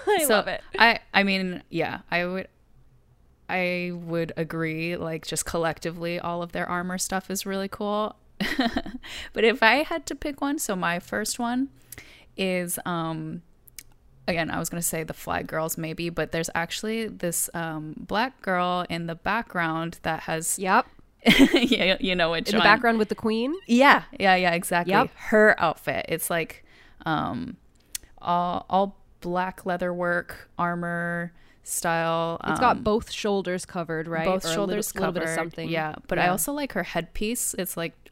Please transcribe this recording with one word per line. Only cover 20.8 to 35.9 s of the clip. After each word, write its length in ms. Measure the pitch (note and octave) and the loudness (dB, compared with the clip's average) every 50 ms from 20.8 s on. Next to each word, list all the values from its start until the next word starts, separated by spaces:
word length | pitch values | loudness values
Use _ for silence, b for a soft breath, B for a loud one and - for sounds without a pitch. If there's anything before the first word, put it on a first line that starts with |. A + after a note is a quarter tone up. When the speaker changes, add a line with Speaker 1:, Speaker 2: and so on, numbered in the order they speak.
| C4 - - - - _ _ _ - | 2 0 -4 -20 -20 _ _ _ 4
Speaker 2:
<laughs> 140 | - - - C4+ - - | 6 8 8 8 8 8
Yeah, 420 | C#4 G#3+ - - G#3 - F3+ F#3+ - | 6 4 4 2 2 2 2 2 2
you 140 | - F#3+ F#3 | 0 0 0
know 160 | F3+ E3+ E3 E3+ | 2 2 2 2
which 160 | E3 - - | 0 -2 0
Speaker 1:
In 40 | G#3 | 2
the 60 | F#3+ | 4
Speaker 2:
one. 60 | F3 | 6
Speaker 1:
background 340 | G#3 G#3 A3+ A#3+ A#3 A3+ A3+ | 8 8 6 6 4 4 2
with 100 | A3 G#3 | 2 0
the 60 | G#3 | -2
queen? 400 | - - A3 A3 A3+ A#3 C4 D#4 F#4+ G4 | -2 -2 0 0 0 0 0 -2 -4 0
Speaker 2:
Yeah, 360 | - A#3 A#3+ C4 C#4+ B3+ - - - - - | 4 6 8 8 10 8 8 6 0 -4 2
yeah, 160 | - G3 F#3 | 4 6 6
yeah, 180 | F#3 F3+ F3+ E3+ | 6 4 4 2
exactly. 380 | F3 F#3 - F#3 F3 F3 E3+ F#3+ | 0 0 0 0 0 2 4 4
Speaker 1:
Yep. 180 | G#3 C4 B3+ - | 4 4 2 -2
Speaker 2:
Her 380 | - - - - G#3+ G#3+ G#3+ - - | -8 -2 4 6 8 8 8 8 6
outfit. 480 | - E3 - - - - C3+ - - - | 4 2 0 0 -2 -4 -4 -4 -2 -2
It's 200 | E3 D#3 - - | -4 -4 -2 -2
like, 340 | F3+ E3+ D#3+ D#3+ - - b b b b b b b b - | -2 -2 -2 -4 -8 -14 b b b b b b b b -4
um, 520 | E3 E3 - - F2 - A#2+ E2 - - - _ _ _ B B B B B B B B - | -2 0 0 0 -2 -4 -6 -6 -8 -10 -14 _ _ _ B B B B B B B B -8
all, 460 | - - F3 F3 F3 F3+ F3 - - - | -2 0 2 2 2 0 -2 -4 -2 0
all 280 | - F#3 G3 G3 G3 - - - - _ | 2 2 2 2 0 -8 -18 -20 -20 _
black 440 | - F3 F3 F3+ F3+ F#3 F3+ - - | -6 -4 -2 -2 -2 -2 -4 -6 -4
leather 260 | F#3+ F3+ F3 F3+ F3+ F3 | -4 -2 -2 -2 -2 -2
work, 560 | F3 F3+ F3 F3 F3 F3 - - - - - - - | 0 0 0 0 0 -2 -4 -10 -16 -18 -12 -6 -4
armor 720 | F3 F3 F3 F3 F3 E3+ E3+ E3+ E3+ E3+ E3+ E3+ E3+ F3 b b b b b b _ | -2 -2 -2 -2 -4 -4 -4 -4 -4 -4 -4 -4 -6 -8 b b b b b b _
style. 800 | - - - - F3 E3 E3 E3 E3 E3 E3 E3 E3 E3 - - | -8 -4 -2 0 0 2 2 2 2 0 0 0 -2 -4 -4 -4
Speaker 1:
It's 140 | - D#3+ - | -4 0 4
got 160 | - B3 G#3+ G3 | 4 4 4 2
Speaker 2:
um, 40 | - | 2
Speaker 1:
both 260 | A3 G#3 A#3 A3+ - | 0 0 0 0 -4
shoulders 540 | - - - G#3+ G3+ G3 F#3 F3+ F3+ F#3 - | -8 -4 -2 0 0 0 0 -2 -4 -4 -6
covered, 400 | - - F#3 E3+ D3+ E3 D#3+ D#3+ E3 | -6 -6 -6 -6 -4 -4 -6 -4 -4
right? 160 | E3 D#3+ D#3+ | -4 -2 0
Speaker 2:
Both 200 | E3+ F#3 F#3+ F#3+ | 0 0 0 0
Speaker 1:
Or 40 | - | -2
a 60 | - | -2
Speaker 2:
shoulders 400 | G#3 G3+ F#3+ G#3+ G#3 G#3+ - - | -2 0 0 0 -2 -2 -4 -2
Speaker 1:
little, 60 | G3+ F#3+ D#3+ | -2 -2 0
little 40 | E3 | 0
Speaker 2:
covered. 60 | F3 E3 | -2 -2
Speaker 1:
bit 20 | D#3+ | -2
of 40 | E3 | -2
something. 340 | E3 E3 E3+ D#3+ - E3 D#3+ | -2 -4 -4 -6 -6 -6 -4
Speaker 2:
Yeah, 260 | E3 D#3+ D#3 D#3 | -2 -2 -2 -4